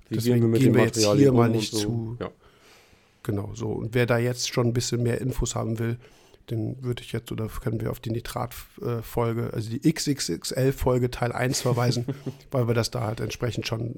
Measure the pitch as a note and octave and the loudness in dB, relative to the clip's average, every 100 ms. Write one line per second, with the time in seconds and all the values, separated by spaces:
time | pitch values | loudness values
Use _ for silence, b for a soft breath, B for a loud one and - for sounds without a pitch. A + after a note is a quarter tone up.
0 | _ A2 A#2+ A#2+ A#2 A2+ C3 B2 A#2+ A2+ | _ -2 2 4 6 6 6 6 4 4
1 | G#2 G#2 C#3 B2 A#2 A2 G#2 A2 G#2 A#2 | 4 6 6 6 4 2 0 -2 -2 -2
2 | A2+ A#2+ F#2 - b b b b b b | -6 -8 -10 -12 b b b b b b
3 | b _ - G2+ G#2 G#2+ A2+ A2+ A#2 A#2+ | b _ -4 -4 -4 -6 -6 -4 -2 0
4 | A#2+ A#2+ A#2+ A#2+ - - A#2+ A#2+ A#2+ A#2 | 2 2 2 -2 -2 0 2 2 0 0
5 | A#2+ A#2 C3 B2 A#2+ A2+ A2+ A2+ A#2 A#2+ | 0 0 -2 -2 -2 -2 -4 -2 -2 -4
6 | b b b b - A#2 A2 B2+ B2+ A#2+ | b b b b -8 -4 -4 -4 -6 -6
7 | - A#2 - A2+ A2 - A#2 A2+ A#2+ B2 | -6 -8 -6 -6 -6 -6 -4 -4 -4 -6
8 | A2+ A2+ - - A#2+ - - - A#2+ A#2 | -4 -6 -6 -6 -6 -8 -18 -8 -4 -4
9 | A2+ - A#2 A2+ A#2 - G#2+ A#2 E3+ E3 | -4 -2 0 0 -2 -4 -6 0 2 2
10 | - C#3 - E2 - - C3 C3+ C3+ B2+ | 0 -2 -2 -4 -4 0 0 2 2 2
11 | B2 - A#2+ A#2 B2+ C3 B2+ A#2+ A#2+ A#2+ | 2 0 -4 0 -2 0 0 2 2 0
12 | A#2 C3+ C3+ - - B2+ A#2 A#2 A2 A#2+ | -2 -6 -10 -12 -4 -2 2 0 0 -2
13 | A2 A2+ A#2 - A#2+ A2 - A#2 A#2+ | -4 -4 -6 -4 -4 -4 -4 -4 -4